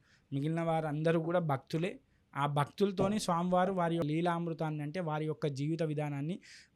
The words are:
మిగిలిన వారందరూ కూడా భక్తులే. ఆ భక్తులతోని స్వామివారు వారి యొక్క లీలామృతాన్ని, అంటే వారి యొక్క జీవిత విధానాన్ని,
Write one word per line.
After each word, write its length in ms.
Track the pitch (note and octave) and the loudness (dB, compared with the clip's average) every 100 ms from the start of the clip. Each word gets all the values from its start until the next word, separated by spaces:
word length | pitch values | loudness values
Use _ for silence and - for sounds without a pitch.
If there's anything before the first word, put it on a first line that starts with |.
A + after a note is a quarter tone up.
| _ _ - | _ _ -6
మిగిలిన 300 | C#3 D3+ E3 | -4 -2 0
వారందరూ 580 | E3 D#3+ D#3 D3 E3 E3 | 0 0 0 0 2 2
కూడా 180 | D#3+ F3 | 4 2
భక్తులే. 640 | D#3+ C3 - D#3+ F#3 - _ _ _ C#3 | 2 0 -2 -2 -2 -6 _ _ _ -2
ఆ 100 | D3 | 0
భక్తులతోని 760 | D3 C#3+ - G3+ F#3 G3 G#3+ | 0 0 0 0 2 0 0
స్వామివారు 520 | - E3+ F3+ F3+ F#3 | 0 0 2 4 2
వారి 220 | F#3+ E3+ | 2 0
యొక్క 120 | E3+ D3+ | 0 0
లీలామృతాన్ని, 760 | D#3+ F3 E3+ E3+ D#3+ D#3+ D3+ | 0 0 0 -2 -2 -4 -4
అంటే 180 | D3 F#3 | -4 -4
వారి 260 | D#3+ D3+ D#3 | -2 -2 -2
యొక్క 200 | D3+ D#3 | -2 -2
జీవిత 360 | C3+ D3 E3 | -2 -2 0
విధానాన్ని, 580 | D#3+ D3 D3 C#3+ D3+ F#3+ - - - | -2 -2 -2 -4 -4 -6 -10 -20 -14